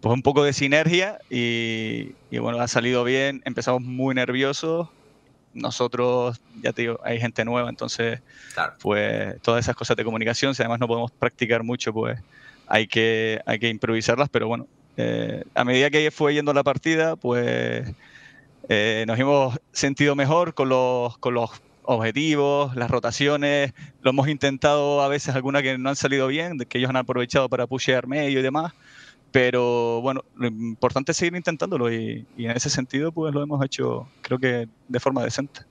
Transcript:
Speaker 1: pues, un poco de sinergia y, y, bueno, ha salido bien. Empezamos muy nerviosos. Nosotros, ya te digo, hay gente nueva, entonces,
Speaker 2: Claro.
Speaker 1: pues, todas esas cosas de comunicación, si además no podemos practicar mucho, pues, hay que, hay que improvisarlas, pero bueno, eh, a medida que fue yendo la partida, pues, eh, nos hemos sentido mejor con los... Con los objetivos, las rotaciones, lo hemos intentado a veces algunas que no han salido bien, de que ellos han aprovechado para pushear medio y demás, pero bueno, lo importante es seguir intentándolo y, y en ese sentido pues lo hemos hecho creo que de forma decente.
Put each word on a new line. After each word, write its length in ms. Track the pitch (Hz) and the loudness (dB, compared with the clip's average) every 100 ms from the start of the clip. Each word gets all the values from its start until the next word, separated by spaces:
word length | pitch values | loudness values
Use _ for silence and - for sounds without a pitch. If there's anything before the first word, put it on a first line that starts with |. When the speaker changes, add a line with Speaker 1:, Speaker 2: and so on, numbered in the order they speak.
Speaker 1:
pues, 120 | 113 | 2
un 80 | 123 | 2
poco 220 | 131 143 | 4 4
de 100 | 143 | 4
sinergia 640 | 135 143 147 160 175 190 214 - | 2 2 4 4 2 0 -4 -6
y, 840 | 123 120 117 117 113 110 113 113 - _ | -2 0 0 -2 -2 -4 -6 -8 -14 _
y, 60 | 120 | -4
bueno, 200 | 117 117 | -2 -2
ha 60 | 120 | 0
salido 360 | 123 120 127 | 0 2 2
bien. 380 | 120 131 135 139 135 | 2 0 0 -2 -8
Empezamos 360 | 120 123 127 | -6 0 0
muy 340 | 123 127 131 127 | -2 -4 -2 0
nerviosos. 720 | 123 127 135 147 160 165 170 _ _ _ _ _ _ | 0 0 0 0 -2 -4 -4 _ _ _ _ _ _
Nosotros, 880 | 117 120 120 123 120 123 123 123 120 _ 117 | -10 -8 -2 -2 0 2 2 0 -4 _ -6
ya 120 | 120 | -6
te 100 | 120 | -2
digo, 160 | 117 113 | -4 -4
hay 160 | 110 117 | -4 -2
gente 240 | 117 113 113 | -4 -2 -2
nueva, 240 | 120 120 | 0 -2
entonces, 520 | 117 120 - 117 120 _ - - | -6 -8 -4 -4 -4 _ -20 -14
Speaker 2:
Claro. 200 | - 85 - | -4 -4 -4
Speaker 1:
pues, 600 | - 104 107 110 104 - | 0 0 0 -2 -4 -4
todas 240 | - 117 120 | 0 0 0
esas 100 | 117 | -4
cosas 200 | 120 113 | -2 -2
de 60 | 113 | -2
comunicación, 500 | 113 113 117 139 131 | -2 -2 0 -2 0
si 60 | |
además 160 | 117 117 | -2 0
no 80 | 120 | 0
podemos 240 | 117 120 | -2 -4
practicar 520 | _ 120 - 120 117 | _ -4 -2 0 0
mucho, 300 | 113 123 - | 0 -4 -4
pues, 260 | 110 117 117 - - - - - | -2 -2 -4 -10 -20 -20 -20 0
hay 200 | 110 110 | 0 2
que, 540 | 117 113 113 113 110 - | 2 2 2 0 -4 -2
hay 140 | 113 | 0
que 100 | 117 | 0
improvisarlas, 580 | 110 - 113 110 120 143 | -2 0 0 2 2 2
pero 180 | 120 110 | 0 -2
bueno, 200 | 117 127 _ _ - | -4 -8 _ _ -4
eh, 460 | 117 113 110 110 - | -2 -2 -4 -6 -6
a 100 | - | -2
medida 260 | 120 127 143 | 2 4 4
que 180 | 147 151 | 4 0
fue 220 | - 151 | 2 0
yendo 180 | 147 147 | 2 2
la 120 | 139 | 2
partida, 520 | 139 135 - 160 160 160 | 2 0 0 2 2 0
pues, 800 | 123 120 120 120 120 120 127 - - - - - _ _ - | 0 0 0 0 -2 -4 -6 -12 -16 -20 -20 -20 _ _ 0
eh, 360 | 107 104 110 113 | 2 2 0 -2
nos 120 | 113 | 0
hemos 400 | 135 143 131 120 _ | 2 4 2 -2 _
sentido 440 | - 147 139 147 143 | -4 -2 2 2 4
mejor 400 | 139 160 175 - | 2 2 2 0
con 140 | 131 | 2
los... 480 | 131 127 127 120 117 | 4 2 0 -2 -4
Con 160 | 131 120 | -2 0
los 160 | 117 - _ _ | -2 -6 _ _
objetivos, 920 | - 120 113 110 156 147 143 143 143 127 | 0 0 2 0 2 2 4 2 0 -2
las 140 | 120 | 0
rotaciones, 840 | 123 117 113 143 147 143 143 139 - 147 - | 0 0 0 2 2 2 2 0 -4 -20 -2
lo 80 | 131 | 0
hemos 180 | 135 139 | 2 2
intentado 720 | 147 143 135 151 147 143 143 | 2 0 2 2 4 2 2
a 40 | 139 | 2
veces 280 | 143 - 131 | 0 -2 -2
algunas 260 | 131 139 | 0 0
que 160 | 135 131 | 0 -2
no 120 | 131 | -2
han 60 | 143 | -2
salido 300 | 139 135 131 | 0 2 2
bien, 300 | 143 170 165 | 0 -4 -6
de 80 | 120 | -6
que 140 | 120 | -2
ellos 100 | 127 | 0
han 60 | 131 | 0
aprovechado 500 | 123 123 123 147 127 | 0 -2 0 2 2
para 200 | 120 120 | 0 -2
pushear 400 | 127 - 127 123 | -2 0 0 0
medio 320 | 143 143 135 | -2 0 0
y 20 | |
demás, 320 | 131 143 165 - - - - - _ | 0 -2 -4 -10 -20 -20 -20 -20 _
pero 680 | 131 123 123 123 120 117 117 | 4 4 4 2 2 0 0
bueno, 220 | 127 135 - - | -2 -4 -8 -4
lo 120 | 123 | -4
importante 640 | 110 117 110 127 131 139 | -4 -8 0 0 0 -2
es 60 | 165 | -2
seguir 180 | 175 175 | -2 -2
intentándolo 560 | 175 165 175 175 120 | -4 -2 -2 0 0
y, 320 | 113 110 113 110 - | 0 -4 -8 -12 -10
y 80 | 113 | -4
en 60 | |
ese 180 | 117 147 | -2 -2
sentido 400 | 135 127 135 156 | -4 -2 -2 -2
pues 220 | 165 160 | -2 -2
lo 100 | 143 | -2
hemos 200 | 147 147 | -2 -2
hecho 440 | 135 - 127 120 123 _ | -2 -2 -2 -2 -8 _
creo 180 | - 127 | -4 -2
que 280 | 131 120 117 _ _ | 0 0 -4 _ _
de 120 | 123 | -2
forma 240 | 135 131 | 0 0
decente. 380 | 117 117 143 - - | -2 -4 -6 -10 -20